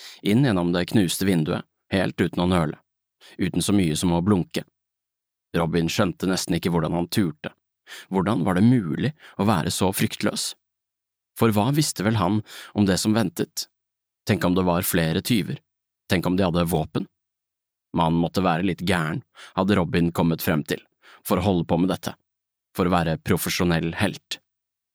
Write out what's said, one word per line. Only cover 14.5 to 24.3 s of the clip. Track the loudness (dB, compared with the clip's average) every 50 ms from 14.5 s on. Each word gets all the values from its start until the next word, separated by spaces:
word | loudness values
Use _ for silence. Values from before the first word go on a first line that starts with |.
| 2
det | 2 2 2
var | 2 0 0 0
flere | 0 0 0 2 0 -2 0
tyver? | 0 0 0 0 -2 -6 -10 -12 _ _ _ _ _ _ _ _ _
Tenk | -2 0 0 0
om | 0 2
de | 2
hadde | 2 2 0 0 0
våpen? | 0 -2 -4 -4 -6 -8 -8 -8 _ _ _ _ _ _ _ _ _ _ _ _ _ _ _ _ -2 0
Man | 2 2 2
måtte | 2 0 0 0 0 0
være | 2 0 2 0
litt | -2 -2 -2 -2 0
gæren, | 0 0 0 -2 -4 -6 -10 _ _ -20 -20 -8 _ -2
hadde | 2 2 2
Robin | 2 2 2 2 2 2 2 2
kommet | 2 0 0 0 0 -2
frem | -2 -2 -2 -2
til, | -4 -8 -8 -8 _ _ _ _ -20 -20 -18 _ -2
for | -2 0
å | 2
holde | 2 2 2 0 0
på | 0 0
med | 2 0
dette, | -2 -4 -6 -10 -10 -10 _ _ _ _ _ _ _ _ _ _ _ -2
for | 0 2
å | 2
være | 2 2 0 -2 -4
profesjonell | 0 0 0 0 0 -4 -2 0 0 2 2 0 0 -4 -4 -2
helt. | -4 -4 -4 -8 -10 _